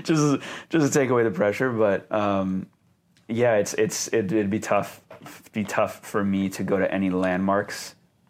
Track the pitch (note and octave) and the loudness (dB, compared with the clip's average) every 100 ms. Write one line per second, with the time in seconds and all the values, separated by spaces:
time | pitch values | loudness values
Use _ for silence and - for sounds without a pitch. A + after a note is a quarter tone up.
0 | - D#3 D3 C3 - - - E3 C#3 D3 | 0 2 4 2 -2 -14 -2 2 4 4
1 | B2 B2 A2+ F2+ G#2 G#2 C3 A2+ G#2+ F#2+ | 4 4 2 2 0 2 0 2 2 0
2 | - G#2+ G#2 G2 F#2+ F#2+ - _ _ _ | -2 -2 0 0 0 -4 -6 _ _ _
3 | _ _ - A#2 A#2+ G#2+ - - G#2+ - | _ _ -6 0 2 2 2 0 -2 -2
4 | - A#2 G2+ A2 G2+ G#2+ - G2+ F#2+ - | -2 -2 0 0 0 -2 0 0 -2 -10
5 | - - - - - A2 F#2+ - G2+ - | -20 -20 -20 -20 -10 -6 -4 0 -2 -4
6 | - A2 G2+ G2 F#2+ - F#2+ F#2+ F#2+ F#2+ | -6 -2 0 0 -2 -4 -2 0 0 0
7 | F#2+ F#2 F#2 F2+ G2 G2+ G#2 - - - | 0 0 0 0 0 0 -2 -8 -14 -18
8 | _ _ | _ _